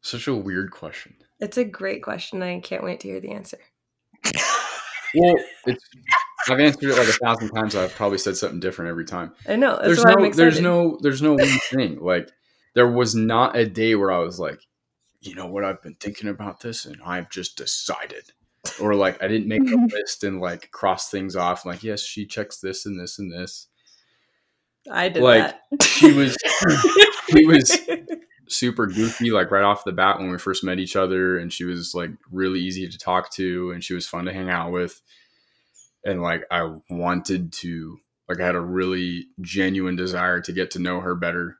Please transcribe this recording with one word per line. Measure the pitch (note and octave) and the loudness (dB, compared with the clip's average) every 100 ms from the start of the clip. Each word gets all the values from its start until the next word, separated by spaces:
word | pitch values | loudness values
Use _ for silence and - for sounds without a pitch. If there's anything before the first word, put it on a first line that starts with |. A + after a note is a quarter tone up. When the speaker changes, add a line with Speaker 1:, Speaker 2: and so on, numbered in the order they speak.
| - | -10
Speaker 1:
Such | A#2+ B2 | -8 -4
a | B2 | -4
weird | G2 F#2 F#2+ | -4 -6 -6
question. | - D#2 - - _ _ _ | -10 -16 -16 -20 _ _ _
Speaker 2:
It's | G#3 B3 | -8 -4
a | |
great | A#3+ F3+ F#3+ G3 | -4 -6 -8 -8
question. | - F#3 - F#3+ | -8 -10 -8 -8
I | F3+ F3+ | -8 -8
can't | F3+ F#3 | -8 -8
wait | F#3 F3 | -8 -10
to | - | -10
hear | F#3+ | -12
the | F#3+ | -10
answer. | - F#3+ - _ _ _ _ _ _ - - - - - - - - - D#3 | -14 -14 -20 _ _ _ _ _ _ -6 -4 -2 -2 -4 -10 -12 -14 -2 4
Speaker 1:
Well, | F3 E3+ - - - | 6 4 0 -10 -6
it's, | B2 _ - - - - - - | -6 _ -20 -2 -2 -2 -8 -2
I've | C3 | 4
answered | D3 C#3 C#3 | 4 4 0
it, | B2+ | 2
like, | A#2 | 2
a | - | 2
thousand | A#2+ A#2 A2 | 0 -2 -2
times. | A2 A2 | -4 -4
I've | G2+ F#2 - | -2 -4 -2
probably | G#2 G2 | -2 0
said | - F#2 | -4 -4
something | F#2 F2 | -6 -4
different | F#2 F2+ E2+ | -6 -6 -8
every | E2+ | -8
time. | E2 F2+ E2+ - - | -8 -8 -10 -14 -4
Speaker 2:
I | G#3+ | 0
know. | C4 - | 2 2
That's | - | 4
Speaker 1:
There's | E3+ | 6
Speaker 2:
why | A#3 | 8
I'm | A3 | 8
Speaker 1:
no, | G#3 | 4
there's | F3+ E3 D#3 | 6 6 6
Speaker 2:
excited. | |
Speaker 1:
no, | F3 F3 E3+ D3+ | 2 4 2 2
there's | C#3+ C3 | -2 2
no | D3+ | 2
one | C#3+ C#3 C3 - | 4 4 2 -2
thing. | C3 A2 D2 | -2 -2 -4
Like, | E2+ F2+ E2+ _ _ _ _ | 0 0 -2 _ _ _ _
there | - A#2+ | 4 4
was | A#2+ A#2+ A2+ | 4 2 2
not | A2 A2+ B2+ A#2 | 2 2 2 2
a | A2+ | 0
day | F#2+ A2 A2 | 2 2 4
where | G2 | 2
I | F#2 | 0
was | E2+ F2 | -2 -4
like, | E2 C#2+ _ _ _ _ _ _ | -8 -8 _ _ _ _ _ _
"You | - | -18
know | F2 F2+ | -14 -10
what? | G2 | -6
I've | G2 F#2 | -4 -6
been | E2 D#2+ | -12 -14
thinking | - G#2 G#2+ | -14 -10 -10
about | G2 G#2 F2+ | -10 -12 -12
this | A#2+ A2+ - | -12 -12 -14
and | D2 | -16
I've | E2+ F2+ E2+ | -10 -10 -10
just | - F2+ - | -12 -12 -10
decided." | - - - - - - - _ _ _ - - | -8 -8 -8 -10 -10 -16 -20 _ _ _ -14 -4
Or, | G#2 | 0
like, | G2+ F#2+ F2+ | 2 2 0
I | F#2+ | -2
didn't | A2 G2 | -2 0
make | - C4 | 0 2
a | A#3+ A#3+ | 4 2
Speaker 3:
<laughs> | |
Speaker 1:
list | D3 - - | 0 -8 -6
and, | G#2 F#2+ | -6 -4
like, | F2+ F2 - | -6 -8 -14
cross | - G2+ F#2 - | -4 -2 0 -4
things | G2+ F#2+ | -8 -6
off. | F2+ F2 F2+ F2+ | -2 -2 -2 -6
Like, | F2+ | -10
"Yes, | A2 G#2 | -8 -8
she | - - G2+ | -8 -10 -10
checks | - G#2 - | -8 -10 -8
this | F#2+ F#2+ - | -10 -8 -8
and | F#2+ | -10
this | F2 - | -10 -10
and | G2 | -10
this." | E2+ F2+ - - _ _ _ _ _ _ _ _ _ _ _ - | -10 -12 -14 -20 _ _ _ _ _ _ _ _ _ _ _ -8
Speaker 2:
I | - F3+ | -2 -2
did | F3 | 4
Speaker 1:
Like, | B2+ A2+ D2+ | 8 8 6
Speaker 2:
that. | - _ C#4+ | -4 _ 0
Speaker 1:
she | - - D#4 | 2 10 10
was, | C#4 C#4 A#3+ D#4+ - F#3+ C#3+ | 10 4 0 -2 0 2 4
Speaker 2:
<laughs> | - F#4+ G#4 - - | 4 8 8 6 6
Speaker 1:
she | D#3 D#4 | 8 10
was | D#4 C4 F4 - - - E4 _ _ _ | 8 6 2 0 -8 -6 -14 _ _ _
super | - B2 A#2 G#2+ | -2 -2 0 -2
goofy, | F#2+ A2+ A#2 A#2 | 0 -2 0 0
like, | G#2+ F2+ | 2 2
right | G2 | 4
off | G2+ G2+ | 4 2
the | - | -2
bat | F2+ F#2+ G2 | 0 2 2
when | F#2 | -2
we | F2+ | -6
first | G2 F#2 | -4 -4
met | F#2+ F#2 | -4 -4
each | F#2 | -2
other, | G2+ F#2 F#2 F#2 F2+ | 0 0 0 0 0
and | E2+ | -4
she | - | -8
was, | F2+ F2+ E2+ | -8 -8 -8
like, | F2+ E2+ D2 _ | -8 -8 -12 _
really | F#2 F#2+ F#2 | -4 -2 -2
easy | F2+ F#2 F#2 | -4 -6 -10
to | E2+ | -10
talk | - F#2 F2 | -2 -2 -2
to, | - F#2 F2+ F2+ | -6 -4 -4 -6
and | F2 | -10
she | - | -8
was | F2+ - | -8 -8
fun | F2 F2+ | -8 -8
to | |
hang | F#2 F#2 | -8 -4
out | F2 E2+ | -4 -4
with. | F2+ F2 - _ _ _ _ _ _ _ _ _ _ | -4 -6 -8 _ _ _ _ _ _ _ _ _ _
And, | G#2 F#2 | -6 -4
like, | F2 E2+ - | -2 -4 -4
I | F2 E2 D#2+ _ | -4 -4 -8 _
wanted | F2 F2 F2+ F2 F#2 E2+ | -6 -2 -2 -2 -4 -4
to, | - F2 E2 D#2+ E2 _ _ _ | -10 -10 -10 -12 -16 _ _ _
like, | F2+ | -4
I | F2+ | -2
had | |
a | F2+ | -2
really | F2 F#2 F#2 F#2 F2+ F2 F2 - | -2 -2 -2 -2 -4 -6 -12 -16
genuine | F2+ F#2+ F#2+ F#2+ F#2 F2+ | -8 -2 -2 0 -2 -4
desire | F#2 F2+ F2+ F2+ | -4 -2 -2 -2
to | F2 | -4
get | F2 F2+ | -6 -4
to | F2+ | -4
know | F2 F2+ | -4 -4
her | F2+ F2 | -4 -4
better | F2 F2 E2+ - | -4 -4 -6 -10